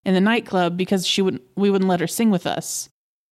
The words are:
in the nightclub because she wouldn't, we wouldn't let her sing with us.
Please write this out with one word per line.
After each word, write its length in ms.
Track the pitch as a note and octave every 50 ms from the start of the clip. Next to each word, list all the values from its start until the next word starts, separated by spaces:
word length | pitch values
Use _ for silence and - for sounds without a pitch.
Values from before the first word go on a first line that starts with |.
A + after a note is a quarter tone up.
| -
in 100 | G3+ F#3
the 60 | F#3
nightclub 540 | F#3+ G#3+ A#3 A#3 A3+ - - F#3 F3 E3+ F3
because 300 | F3+ F#3 - G#3 F#3+ E3+
she 160 | - - G3
wouldn't, 220 | F#3+ F#3+ - - - _ _
we 140 | F#3 G3+ G3+
wouldn't 200 | G3 G3 F#3+ F#3+
let 100 | F3+ F3
her 80 | D#3+ E3
sing 240 | - - A#3 A3
with 160 | G3 F3 - -
us. 420 | - - - - - - - - _ _ _ _ _ _ _ _